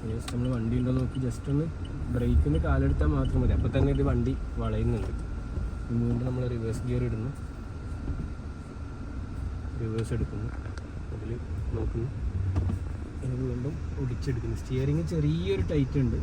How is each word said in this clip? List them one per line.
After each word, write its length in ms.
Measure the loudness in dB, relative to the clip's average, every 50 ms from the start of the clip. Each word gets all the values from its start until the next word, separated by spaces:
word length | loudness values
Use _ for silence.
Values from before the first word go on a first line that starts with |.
| -4
ഇനി 100 | -4 -4
just 140 | -4 -4 -4 -2
നമ്മൾ 140 | 0 0 0 0 0
വണ്ടി 180 | 0 2 2 2
ഉണ്ടോ 120 | 2 2 2 2
നോക്കി 180 | 2 0 0 -2 -2
just 200 | -2 -2 -4 -2 0
ഒന്ന് 140 | 2 2 2 0 -2 -6 -6 -6 -4 -4 -4 -2 0
ബ്രേക്കിൽ 320 | 2 4 6 6 6 6 6
നിന്ന് 120 | 4 4 4
കാലെടുത്താൽ 440 | 4 4 4 6 4 4 6 4 4 4
മാത്രം 260 | 4 2 4 4 4
മതി. 120 | 6 6 6 6
അപ്പോൾ 120 | 4 4 4
തന്നെ 140 | 6 6 6 4
ഇത് 60 | 4 4 4
വണ്ടി 240 | 4 4 4 2 0 0 -2 -4 -2 -2
വളയുന്നുണ്ട്. 500 | 0 0 2 2 2 2 2 2 0 -2 -2 -4 -4 -4 -4 -6 -4 -4 -4 -2 -2 -2 -4 -4 -4 -2
ഇനി 100 | 0 2 2 2
വീണ്ടും 180 | 2 2 0 0
നമ്മൾ 160 | 0 0 -2 -2 -2
റിവേഴ്സ് 280 | -2 -2 -2 -2 -2 -2 0
ഗിയർ 160 | 0 0 0 0
ഇടുന്നു, 220 | 0 -2 -2 -4 -4 -6 -8 -10 -8 -10 -10 -8 -8 -8 -8 -8 -6 -6 -4 -4 -4 -4 -4 -6 -6 -8 -8 -8 -8 -10 -10 -10 -10 -10 -10 -10 -8 -10 -10 -8 -8 -8 -8 -8 -8 -6 -6 -6 -6 -6 -6 -6 -4 -4
റിവേഴ്സ് 300 | -4 -2 0 -2 -2 0 0 0
എടുക്കുന്നു, 320 | 0 -2 -2 -4 -4 -4 -6 -6 -6 -6 -8 -8 -8 -8 -8 -8 -8 -6 -6
അതിൽ 180 | -6 -6 -6 -6 -6 -6 -6 -4 -4 -4 -2 -2 0
നോക്കുന്നു, 300 | -2 0 0 0 -2 -2 -4 -2 -4 -2 -2 0 0 2 2 2 2 2 0 -2 -2 -4 -6 -6 -6 -8 -6 -4 -4
ഇനി 120 | -2 -2 0 0 0
വീണ്ടും 260 | 0 -2 -2 -2 -4 -4 -4 -4 -4 -2
ഒടിച്ചെടുക്കുന്നു. 560 | -2 -2 -2 -2 -2 -2 -2 -2 -2 -2 -2 -4
സ്റ്റിയറിങ് 440 | -2 -2 0 0 2 2 2 2 0 0 0
ചെറിയൊരു 520 | 2 2 2 2 2 2 0 0 0 0 2
ടൈറ്റ് 260 | 2 2 2 4 4 2 2
ഉണ്ട് 140 | 4 2 2